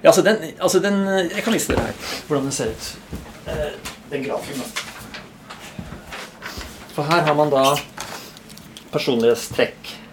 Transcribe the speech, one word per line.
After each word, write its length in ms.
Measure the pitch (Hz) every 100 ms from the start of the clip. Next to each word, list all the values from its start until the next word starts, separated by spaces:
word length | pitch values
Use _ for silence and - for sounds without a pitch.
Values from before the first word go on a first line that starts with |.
Ja, 80 | 180
altså 140 | - 175
den, 140 | 220 156 -
altså 220 | 180 185
den, 220 | 202 202 196 190 170
jeg 140 | 202 233
kan 80 |
vise 160 | 220 - -
dere 80 | 113
her 60 | - - - -
hvordan 220 | 147 135
den 80 | 131
ser 160 | 117
ut. 140 | 107 - - - - - - -
Eh, 300 | 151 151 - - - -
den 140 | 139 135
grafen, 320 | - - -
da. 80 | - - - - - - - - - - - - - - - - - - - - - - -
For 180 | - 147
her 140 | 170
har 120 | 156 147
man 140 | 151
da 100 | 139 170 147 - - - - - - - - - - -
personlighetstrekk. 1000 | 151 147 117 117 117 - - - - - - -